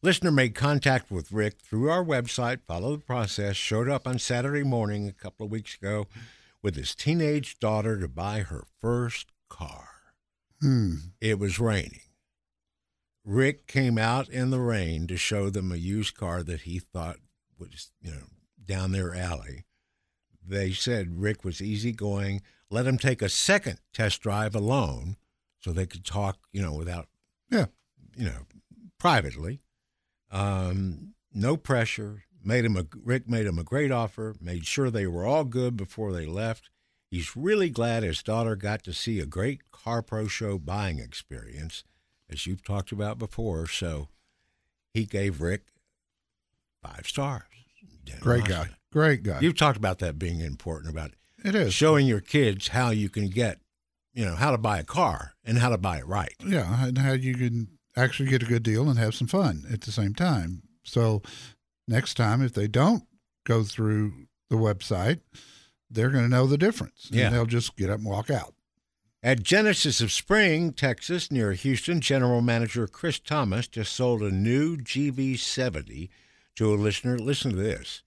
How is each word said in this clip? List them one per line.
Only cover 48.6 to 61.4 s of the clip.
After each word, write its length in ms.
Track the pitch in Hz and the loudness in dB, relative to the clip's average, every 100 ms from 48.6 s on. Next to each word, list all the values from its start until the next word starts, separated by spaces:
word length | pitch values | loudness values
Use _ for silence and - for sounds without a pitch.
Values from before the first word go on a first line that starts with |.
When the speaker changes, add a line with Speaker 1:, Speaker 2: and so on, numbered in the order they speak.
| 76 - _ | -4 -8 _
Speaker 2:
Great 300 | 151 156 135 | 2 4 4
guy. 160 | 101 78 | 0 2
Speaker 1:
You've 160 | 156 160 | 2 4
talked 200 | 151 113 | 2 4
about 240 | 104 92 | 0 0
that 180 | 90 73 | -4 -2
being 220 | 87 82 | -4 -2
important, 520 | 80 67 - 78 78 | -4 -6 -8 -8 -6
about 200 | 80 76 - _ _ | -8 -8 -12 _ _
Speaker 2:
It 100 | 208 | -2
is. 180 | 208 135 | 2 2
Speaker 1:
showing 340 | 92 151 151 135 | 4 6 8 6
your 120 | 107 | 2
kids 480 | - 147 127 98 - | 2 2 4 2 -2
how 220 | 120 123 | 0 2
you 180 | 107 101 | 0 0
can 200 | 110 101 | -2 -2
get, 320 | 98 117 - _ _ _ _ _ | 0 0 -2 _ _ _ _ _
you 120 | 127 | -4
know, 100 | 104 | -2
how 160 | 82 139 | 0 2
to 80 | 123 | 2
buy 200 | 110 101 | 0 -2
a 40 | |
car 500 | 73 156 165 80 - _ | -2 2 2 2 -8 _
and 140 | 113 113 | 0 2
how 100 | 123 | 4
to 100 | 110 | 2
buy 200 | 95 82 | 0 -2
it 80 | 65 | -2
right. 260 | 98 82 - | -4 -4 -6
Speaker 2:
Yeah, 420 | 190 185 90 113 131 | -2 0 2 0 2
and 120 | 127 | 2
how 140 | 135 | 2
you 220 | 131 131 | 2 0
can 340 | 123 127 117 110 - _ | 0 0 0 -4 -10 _
actually 340 | - 127 - 135 | 0 0 2 2
get 140 | 131 | 2
a 40 | 117 | 4
good 180 | 117 | 2
deal 260 | 113 107 147 | 4 2 4
and 80 | 123 | 4
have 160 | 110 | 2
some 140 | 110 120 | 0 0
fun 360 | 190 175 80 71 | 4 2 2 -4
at 100 | 113 | -6
the 100 | - | -4
same 200 | 104 101 | -2 0
time. 500 | 104 180 131 82 87 - _ | 2 2 2 0 -6 -12 _
So 400 | - 127 117 107 - - | -4 2 2 2 -4 -18